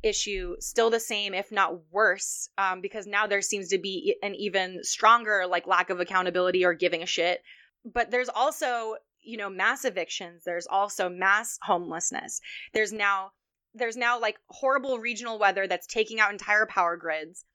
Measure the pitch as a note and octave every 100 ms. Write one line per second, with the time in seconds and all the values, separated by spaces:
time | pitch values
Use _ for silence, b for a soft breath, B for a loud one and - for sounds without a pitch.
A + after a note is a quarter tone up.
0 | A3 G3+ - G3 F3+ - - - A3+ A3+
1 | A3+ G#3+ G3+ F#3+ G3+ G#3 F#3+ F3 D#3 F3+
2 | G#3+ F#3+ - - - - G3 F#3 F#3 A3
3 | G3 G3+ G#3 G3+ G3 G#3 F3+ F#3+ F#3+ F#3+
4 | G3 - G3+ F#3+ G#3 F#3+ F#3 F3+ - -
5 | A3 A#3 A3 G#3 F3+ F3 F3+ F3+ F3+ F3+
6 | F3 F#3+ F3+ F3+ F3+ F#3 F3+ E3+ F3 E3
7 | D#3+ - E3+ F#3 B B B _ A3+ G#3+
8 | A3+ B3 B3 G#3 C4+ D4+ C4+ A#3+ A3 A3
9 | _ _ - A3+ G3+ F#3+ G3+ C4 C4 F#3
10 | E3 - F3 E3+ F3+ F3 E3+ G3 G3+ -
11 | F#3 F3+ F#3+ G3+ A3+ - - F3+ E3+ E3
12 | F#3+ - - - B B B A3 G#3+ G#3+
13 | G3+ G3 F#3+ _ _ _ _ A3+ A#3 A3+
14 | A#3+ A#3+ A3+ - _ - C4+ C4+ C4+ B3
15 | A#3 A3 A#3+ A3 G3+ F#3 G3 F3+ - A3+
16 | G#3+ A3 G#3 G3+ - G#3 - - F3 E3+
17 | E3+ D#3 D#3 F3+ _